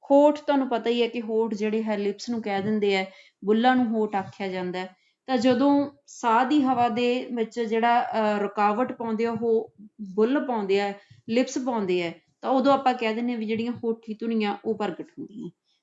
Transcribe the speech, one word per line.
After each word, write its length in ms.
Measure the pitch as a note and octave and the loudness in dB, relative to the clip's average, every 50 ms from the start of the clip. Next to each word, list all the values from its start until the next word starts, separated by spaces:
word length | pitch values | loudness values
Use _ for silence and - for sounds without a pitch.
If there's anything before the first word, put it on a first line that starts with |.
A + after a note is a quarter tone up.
| _ - | _ 4
ਹੋਠ 280 | C#4 C#4+ C#4+ D4+ D4 D4 | 6 6 8 6 4 2
ਤੁਹਾਨੂੰ 300 | - - C#4+ C#4 C4+ B3 | -2 -2 0 0 0 0
ਪਤਾ 220 | A#3+ A3+ A3 A#3 | -2 -2 0 -2
ਹੀ 120 | A#3+ A#3+ A#3 | 0 0 0
ਹੈ 60 | A3+ | 0
ਕਿ 120 | A#3 B3 | -2 -6
ਹੋਠ 340 | A3 G#3+ A3+ A3 A3+ A3+ A3+ | -6 -2 -2 0 0 0 -2
ਜਿਹੜੇ 280 | G3 G#3 G#3+ G#3 A3 A3 | -2 -2 -2 -2 -2 -2
ਹੈ 140 | A3 G#3+ | -2 -2
ਲਿਪਸ 340 | G3+ G3+ G3+ G3+ G3+ - - | -2 -2 -4 -4 -6 -8 -6
ਨੂੰ 120 | A#3+ A3+ A3 | -6 -6 -4
ਕਹਿ 200 | G#3+ G3 G3 F#3+ | -4 -4 -2 -2
ਦਿੰਦੇ 340 | G#3+ G#3+ G#3+ G3+ G3+ G3 | -2 -2 0 2 2 2
ਆ, 80 | F#3+ F#3+ F#3+ - - - _ _ _ - | 0 -2 -4 -10 -20 -20 _ _ _ 0
ਬੁੱਲਾਂ 320 | F#3+ G#3+ A3+ A#3 B3+ B3+ | 2 2 4 4 4 4
ਨੂੰ 100 | B3+ B3 | 4 2
ਹੋਠ 300 | A3 A3+ A3 G#3+ G#3+ G#3+ | 0 0 -2 -2 -2 -2
ਆਖਿਆ 320 | G3 F#3+ - - - G3+ F#3+ | -6 -6 -6 -10 -8 -8 -6
ਜਾਂਦਾ 300 | F#3 F#3 F3+ F3+ F3 F#3 | -6 -6 -6 -6 -6 -6
ਹੈ। 180 | F#3 F#3+ - _ _ _ _ _ _ | -8 -10 -12 _ _ _ _ _ _
ਤਾਂ 100 | - C4 | -4 -2
ਜਦੋਂ 540 | B3+ G#3+ C4 B3 A#3 C4+ C#4+ C#4+ C#4+ C#4+ C#4+ - _ _ | 2 2 2 4 4 4 4 4 2 0 -2 -6 _ _
ਸਾਹ 380 | _ - - - A#3+ A3 A#3 C4 | _ -16 -6 -2 2 2 2 2
ਦੀ 180 | A#3+ D4+ D4+ C4+ | 2 2 2 2
ਹਵਾ 260 | B3+ B3+ A#3+ A#3+ A#3+ | 2 2 2 2 0
ਦੇ 400 | G#3+ A#3 B3 A#3+ B3 B3+ - - B3 | 2 0 0 0 0 -2 -4 -6 -4
ਵਿੱਚ 280 | A#3+ A3+ A3+ - A#3+ | -4 -4 -4 -2 -6
ਜਿਹੜਾ, 420 | A#3 G#3+ A3 A3+ A3 A#3 A#3 A#3+ - | -4 -2 0 2 2 4 4 2 2
ਅਹ, 360 | - - A3 A3 G#3+ G#3 G3+ | 0 -2 0 0 0 0 0
ਰੁਕਾਵਟ 540 | G3+ G3+ - - G#3 G#3 G#3+ G#3+ B3+ B3 B3+ | -2 -4 0 0 2 2 2 2 -2 -2 -2
ਪਾਉਂਦੇ 340 | - A#3+ A3+ A3 G#3 A#3 | -8 -4 -4 -2 0 0
ਆ 40 | A#3 | -2
ਉਹ 440 | A#3 A3 A#3 A#3 A3+ A3+ A3+ - _ _ G#3+ G#3+ _ _ G#3+ | -2 -2 0 2 2 0 0 -4 _ _ -20 -20 _ _ -16
ਬੁੱਲ 440 | F#3+ F3+ G#3 G#3+ A#3+ C4+ D4 - | -8 0 0 2 2 2 0 0
ਪਾਉਂਦੇ 340 | C4+ B3 A3 G3+ F#3 G3 G3+ | -2 -2 -4 0 0 2 2
ਆ, 120 | G3+ G3+ - - _ _ - - _ - | 2 -2 -4 -8 _ _ -20 -20 _ -2
ਲਿਪਸ 300 | A3+ A#3+ C4 B3+ - D4+ | 0 0 0 0 -2 -4
ਪਾਉਂਦੇ 480 | B3+ B3+ A#3+ A3+ G3+ F3+ F3+ F3+ F3 | -4 -2 -2 -2 0 0 0 0 0
ਆ, 60 | E3 E3 - _ _ _ _ | -4 -6 -10 _ _ _ _
ਤਾਂ 100 | - A3 | -4 0
ਉਦੋਂ 220 | B3+ C4+ A#3+ C#4 C#4 | 0 2 4 4 4
ਆਪਾਂ 220 | C4+ C4+ B3+ B3+ | 4 4 0 0
ਕਹਿ 200 | A#3 A#3 A3 A3 | 0 -2 -2 -2
ਦਿੰਦੇ 180 | A3 A#3+ A#3+ B3 | -2 -4 -4 -4
ਹਾਂ 60 | A3+ | -4
ਵੀ 80 | A3 | -4
ਜਿਹੜੀਆਂ 260 | G#3 A3+ A3 A#3 A#3+ A#3+ | -4 -2 -2 -2 -6 -6
ਹੋਠੀ 420 | - - A#3 A3+ A3+ - - G#3+ | -4 -4 -4 -4 -4 -6 -12 -10
ਧੁਨੀਆਂ 420 | G#3+ A3+ A3+ A3+ A3 G#3+ G3+ G3+ - - | -6 -4 -2 0 0 0 0 -2 -4 -4
ਉਹ 100 | A3 A3 | -6 -4
ਪ੍ਰਗਟ 360 | G3 G#3+ F#3+ E3 - - - _ - | -2 -4 -6 -6 -8 -12 -16 _ -16
ਹੁੰਦੀਆਂ। 320 | - - - - - F3 _ _ _ _ _ _ | -16 -14 -12 -12 -12 -12 _ _ _ _ _ _